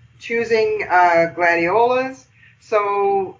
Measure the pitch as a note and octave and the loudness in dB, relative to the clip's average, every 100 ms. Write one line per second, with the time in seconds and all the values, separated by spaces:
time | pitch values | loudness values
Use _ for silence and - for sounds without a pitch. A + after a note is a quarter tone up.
0 | _ _ - A#3 A3+ A3+ A3 G#3+ F3 F3+ | _ _ -8 -6 -2 0 0 -4 0 2
1 | F3 E3+ E3 E3 F3 E3+ E3+ G#3 A#3+ B3+ | 4 4 0 0 0 0 0 2 2 0
2 | C4 C4 - _ - _ - G#3+ G#3 G3+ | -4 -8 -20 _ -20 _ -4 -2 0 0
3 | G3 G3 F#3 - | 0 0 -4 -10